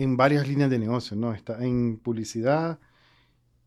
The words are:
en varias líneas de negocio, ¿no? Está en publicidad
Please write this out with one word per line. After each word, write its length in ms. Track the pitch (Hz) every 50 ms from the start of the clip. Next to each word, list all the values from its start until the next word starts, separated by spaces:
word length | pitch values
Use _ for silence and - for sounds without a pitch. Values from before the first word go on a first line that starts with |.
en 160 | 135 131 127
varias 320 | 123 131 147 147 143 139 135
líneas 200 | 143 143 143 135
de 100 | 131 117
negocio, 360 | 107 110 120 123 - - 104
¿no? 160 | 104 117 117
Está 320 | 107 92 - - 113 113 123
en 340 | 127 123 123 120 117 110 113
publicidad 760 | - 120 113 113 107 - - 113 113 131 147 160 165 165 165 - _ _ _ _ _ _ _ _ _ _ _ _ _ _ _ _ _